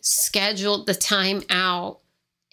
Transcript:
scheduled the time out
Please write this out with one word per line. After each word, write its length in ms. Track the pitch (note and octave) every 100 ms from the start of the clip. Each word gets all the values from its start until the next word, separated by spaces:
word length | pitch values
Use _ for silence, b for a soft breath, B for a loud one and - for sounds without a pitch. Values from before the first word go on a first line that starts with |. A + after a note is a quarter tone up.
scheduled 840 | - - - G#3 G3+ G3 G3+ G#3 -
the 80 |
time 500 | F#3 - G3+ F#3+ G3 -
out 500 | F3+ F#3 F3+ F#3+ - _ _ _ _ _